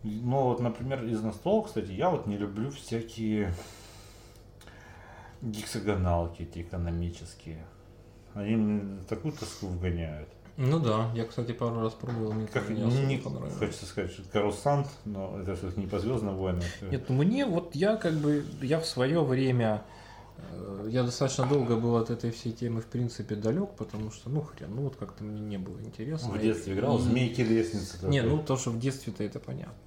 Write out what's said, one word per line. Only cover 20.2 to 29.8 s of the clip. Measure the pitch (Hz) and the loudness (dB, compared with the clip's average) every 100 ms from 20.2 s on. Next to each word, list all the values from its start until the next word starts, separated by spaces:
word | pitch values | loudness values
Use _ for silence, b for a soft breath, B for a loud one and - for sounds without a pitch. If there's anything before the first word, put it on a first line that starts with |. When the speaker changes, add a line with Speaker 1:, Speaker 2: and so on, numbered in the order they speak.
| B - | B -16
Speaker 2:
э, | - 90 98 98 104 | -12 -10 -8 -6 0
я | 123 | 2
достаточно | 120 120 135 - 127 | 2 2 0 2 4
долго | 143 120 113 | 4 6 4
был | 117 117 | 6 4
от | 113 | 2
этой | 117 117 | 0 -2
всей | 113 120 | -2 -6
темы, | 113 120 113 | -4 -2 -2
в | 113 | -2
принципе, | 123 120 - 101 104 | -2 -2 -2 -4 0
далёк, | 107 151 196 - | 2 2 0 -4
потому | 110 107 107 | -8 -6 -6
что, | - 120 | -8 -4
ну, | 147 | -2
хрен, | 151 - 76 113 | -2 -10 -8 -4
ну | |
вот | 139 - | -4 -4
как-то | 98 - | -10 -8
мне | 107 107 | -8 -6
не | 107 98 | -6 -6
было | 92 113 | -6 -8
интересно. | 110 - 117 156 117 | -10 -8 -6 -4 -2
Speaker 1:
В | 101 | 2
детстве | 110 107 - | 2 2 0
играл, | 95 131 139 | 0 4 4
Speaker 2:
И | |
Speaker 1:
"Змейки | 95 120 123 - | 6 4 4 4
лестницы" | 113 113 110 101 90 - 95 | 4 6 4 0 -4 -4 2
Speaker 2:
Не, | 139 | 4
Speaker 1:
такой. | 117 151 | 4 2
Speaker 2:
ну | |
то, | 151 131 | 2 0
что | 127 | 0
в | 113 | 0
детстве-то | 131 131 - 104 | -2 -2 -8 -4
это | 104 - | -4 -4
понятно. | - 135 - - | -8 -10 -10 -14